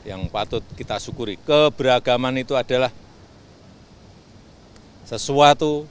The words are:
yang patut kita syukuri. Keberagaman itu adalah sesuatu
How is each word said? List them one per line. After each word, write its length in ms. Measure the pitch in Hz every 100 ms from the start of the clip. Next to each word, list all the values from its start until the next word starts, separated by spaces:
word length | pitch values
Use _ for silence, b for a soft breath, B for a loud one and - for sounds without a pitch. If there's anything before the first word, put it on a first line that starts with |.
yang 240 | 104 95 -
patut 320 | 107 104 117 - -
kita 240 | 110 110
syukuri. 400 | - 117 110 95
Keberagaman 1040 | - 151 151 - 135 123 127 123 127 131
itu 80 | 123 135
adalah 320 | 117 127 127 - - - - - - - - - - - - - - - - - - - - - -
sesuatu 800 | 113 - 139 143 143 151 147 151